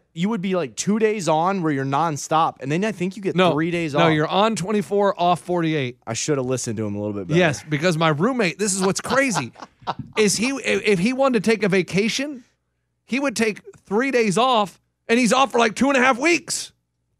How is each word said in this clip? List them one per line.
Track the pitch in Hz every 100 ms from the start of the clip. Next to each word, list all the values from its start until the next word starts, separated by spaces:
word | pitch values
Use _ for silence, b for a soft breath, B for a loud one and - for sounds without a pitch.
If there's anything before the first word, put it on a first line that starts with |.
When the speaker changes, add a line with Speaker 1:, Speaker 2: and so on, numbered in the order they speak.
| _
Speaker 1:
you | 165 196
would | 226
be, | 190 180
like, | 139 -
two | 180 214
days | 214 214 160
on | 156 175 196
where | 156
you're | 139
nonstop, | 135 139 165 143 - 160 160 -
and | 135
then | 160
I | 220
think | - 180 196
you |
get | 190 175
Speaker 2:
No, | 180
Speaker 1:
three | 147 165
days | 170 160
Speaker 2:
no, | 143 165
Speaker 1:
off. |
Speaker 2:
you're | 156 151
on | 180 220 208
twenty-four, | 180 208 - 202 202 -
off | 175 175
forty-eight. | - 175 165 156 123 123 -
Speaker 1:
I |
should | 113 - 139
have | 127
listened | 131 123 107
to | 107
him |
a | 104
little | 104
bit | 101 92
better. | 160
Speaker 2:
Yes, | 170 139 -
because | 147 175 160
my | 165
roommate, | 147 214 254 180 151
this | 208
is | 190
what's | 190 175
crazy, | - 247 269 185 120 - - _
<laughs> | - - - 220
is | 208 -
he, | 247
if, | 269 208 202
if | 208 190
he | 214
wanted | 262 269 240
to | 214
take | 220
a | 202
vacation, | 190 170 175 220 - 285 254 - _ _ _ _ _
he | - 247
would | 277 202
take | 220 196 - -
three | - 202 269
days | 247 220 180
off, | 254 233 196 - _ _ -
and | 233
he's | 233
off | 262 269
for, | 240
like, | 226
two | - 269
and | 277
a |
half | 254 240
weeks. | 311 339 - - - _ _ _ _